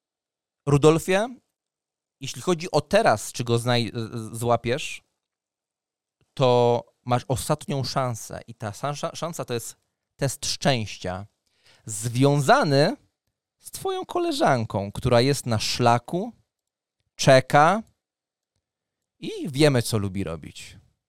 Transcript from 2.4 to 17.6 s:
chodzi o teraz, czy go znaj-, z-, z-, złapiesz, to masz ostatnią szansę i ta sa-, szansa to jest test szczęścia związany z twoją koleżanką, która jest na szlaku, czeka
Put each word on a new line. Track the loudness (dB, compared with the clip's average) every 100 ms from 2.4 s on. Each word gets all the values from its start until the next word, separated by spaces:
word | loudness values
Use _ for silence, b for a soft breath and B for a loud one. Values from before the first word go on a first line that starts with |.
chodzi | -2 -2 0
o | -2
teraz, | 2 2 4 2 -2
czy | -8
go | -2 0
znaj-, | 2 0 0
z-, | -6 -8
z-, | -10 -10 -6
złapiesz, | 0 0 0 -4 -6 -12 _ _ _ _ _ _ _ _ _ _ _ _ _
to | 0 2 4 4 2 -4 _ -4
masz | -4 -2
ostatnią | -6 -2 -4 -4 -6
szansę | -4 -4 -4 -6 -12 -14 -16
i | -12
ta | -12
sa-, | -8 -8 -6 -8 -8
szansa | -10 -8 -6
to |
jest | -6 -8 -18 _ _ _ -6
test | -4 -4 -8
szczęścia | -2 0 0 -2 -8 -8 -8 -12 _ _ b b b -12
związany | -8 -6 2 4 4 4 4 6 4 4 0 _ _ _ _ _ _
z | -18
twoją | -10 -6 -6 -4
koleżanką, | -2 -2 0 2 2 0 -4 -6
która | -4 2 4
jest | 4 0 -2
na | -2
szlaku, | -2 2 4 2 0 -6 -6 -12 _ _ _ _ _ _ _ -2
czeka | 6 6 6 6